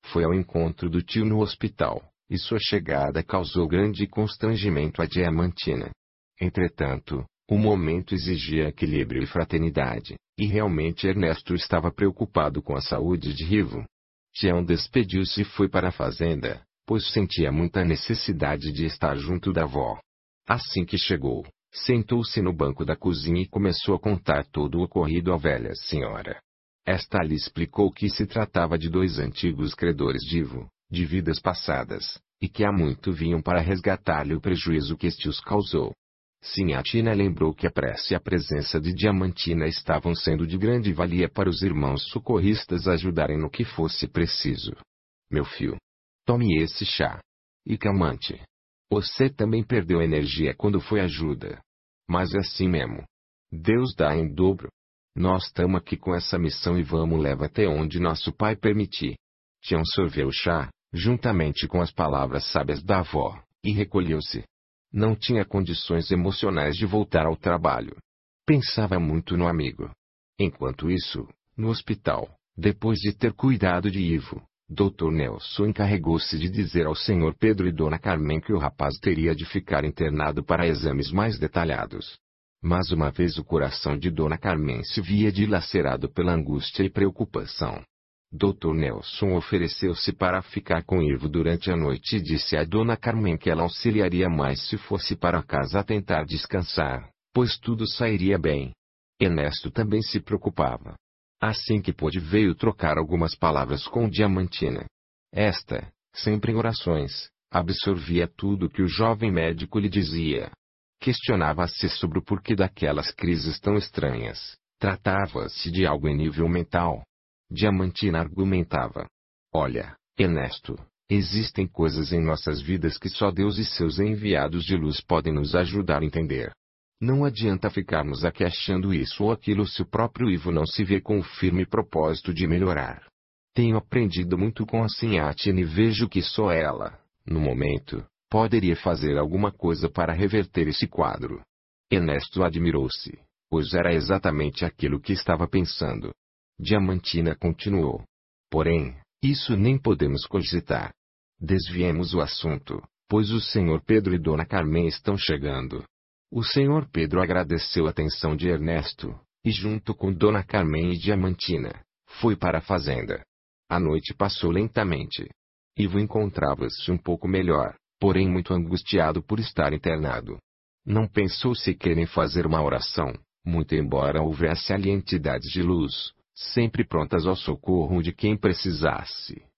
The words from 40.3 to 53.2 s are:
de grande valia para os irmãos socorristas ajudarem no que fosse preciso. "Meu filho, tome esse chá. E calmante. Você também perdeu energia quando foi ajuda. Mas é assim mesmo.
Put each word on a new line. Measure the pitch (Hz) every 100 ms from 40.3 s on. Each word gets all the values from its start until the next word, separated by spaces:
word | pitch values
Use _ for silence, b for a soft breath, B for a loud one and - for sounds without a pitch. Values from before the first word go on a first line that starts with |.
| 80 80
de | 90
grande | 107 123 104
valia | 80 87 87 85
para | - 92
os | 85
irmãos | 95 78 69 69 -
socorristas | 113 - 107 98 107 - 90 95
ajudarem | 85 90 82 76 76
no | 78
que | -
fosse | 117 - 80 - 67
preciso. | - 82 - 71 58 - - _ _ _ _ _
"Meu | 76
filho, | 69 - - - _ _ _ _
tome | - 120 113 78
esse | 82 - 98
chá. | - 80 50 _ _ _ _ -
E | 110
calmante. | 104 98 80 - - - - _ _ _ _
Você | 104 - - 135
também | 139 110 113
perdeu | 104 120 85 85
energia | 82 76 71 76 71
quando | - 104 98
foi | - 107
ajuda. | 90 76 80 64 50 - _ _ _ _ -
Mas | 87 90
é | 98
assim | 92 - 92
mesmo. | 82 58 - - _